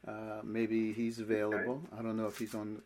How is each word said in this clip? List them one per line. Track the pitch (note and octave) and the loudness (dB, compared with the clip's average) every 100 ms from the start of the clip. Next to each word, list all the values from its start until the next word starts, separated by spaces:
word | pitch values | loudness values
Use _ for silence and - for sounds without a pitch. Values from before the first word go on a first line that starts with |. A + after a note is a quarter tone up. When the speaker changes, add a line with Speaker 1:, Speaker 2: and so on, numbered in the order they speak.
Speaker 1:
Uh, | - G#2+ A2 G#2+ | -10 -8 -6 -6
maybe | G#2+ G#2+ A2+ A2+ A2 | -2 2 4 4 2
he's | A2 A#2 A2+ | 2 0 0
available. | G#2+ A2 G#2 G#2 A2 | 2 4 4 2 2
Speaker 2:
Okay. | C3+ E3+ G#2+ | -2 -6 -6
Speaker 1:
I | |
don't | A2+ A2 | -2 0
know | A2 | 0
if | - | -2
he's | A2 A2+ | -4 -4
on, | G#2 G#2+ | -4 -6